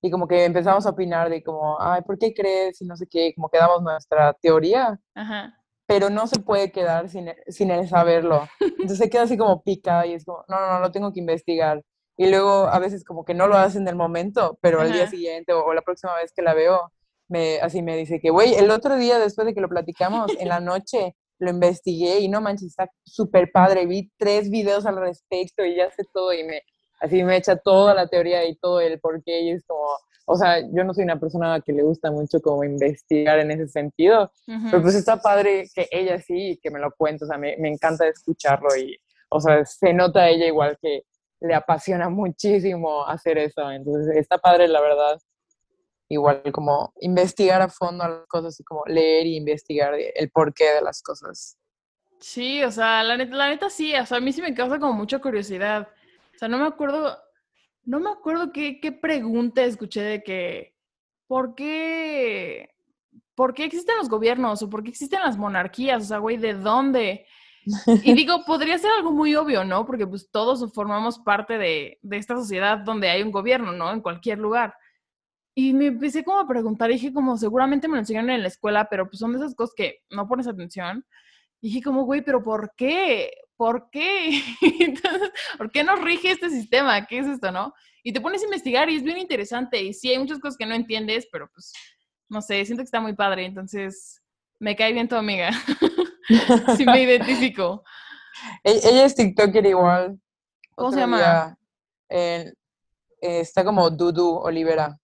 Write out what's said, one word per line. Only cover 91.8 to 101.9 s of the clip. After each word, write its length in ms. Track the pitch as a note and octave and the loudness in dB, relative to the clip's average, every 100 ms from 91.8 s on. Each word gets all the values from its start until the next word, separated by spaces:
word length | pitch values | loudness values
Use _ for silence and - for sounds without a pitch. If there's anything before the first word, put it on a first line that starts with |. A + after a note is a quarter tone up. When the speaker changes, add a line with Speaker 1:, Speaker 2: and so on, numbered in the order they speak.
| - _ _ _ _ | -20 _ _ _ _
Speaker 2:
no 120 | G#3+ | -12
sé, 220 | G#3 G3+ G3+ | -6 -4 -4
siento 160 | A#3 | -6
que 20 | B3+ | -6
está 160 | A#3 | -6
muy 120 | A3 G#3 | -6 -2
padre. 300 | G3+ F#3 F#3 | -2 -2 -6
Entonces, 760 | F#3+ F#3+ G#3 G3 G3 - - _ _ _ _ | -10 -10 -8 -10 -12 -20 -20 _ _ _ _
me 160 | G#3 G3+ | -6 -2
cae 180 | A3 | -2
bien 140 | A#3 A#3 | 0 -2
tu 60 | A#3+ | -2
amiga. 340 | G#3+ G3 F3 | -2 -4 -4
<laughs> 640 | A#3 - - E4 - F4 - - A3+ - A#3 A#3 | -4 -6 0 0 0 -6 -6 4 4 6 4 4
Sí 180 | A3+ B3+ | 4 6
me 160 | B3+ | 6
Speaker 1:
<laughs> 20 | |
Speaker 2:
identifico. 800 | B3+ B3 A3+ B3+ B3+ G3 F3+ G3+ _ - - - - - - - | 6 4 2 0 0 -2 -4 -4 _ -20 -20 -20 -20 -18 -18 -4
Speaker 1:
E-, 160 | G3 A3 | 2 4
ella 220 | A3 B3 C#4 | 6 8 6
es 100 | C4+ | 6
tiktoker 500 | G#3 F#3 G#3 G#3 G3+ | 0 4 4 6 4
igual. 540 | F#3 F3+ F3+ F#3 G3 _ _ _ _ _ - | 6 4 4 0 -8 _ _ _ _ _ -6
Speaker 2:
¿Cómo 160 | B3+ | -2
se 60 | C4+ | 0
Speaker 1:
Otro 40 | |
Speaker 2:
llama? 160 | B3 A#3 | 0 2
Speaker 1:
día, 400 | E3+ E3 D#3+ E3+ _ _ _ | 4 4 0 -10 _ _ _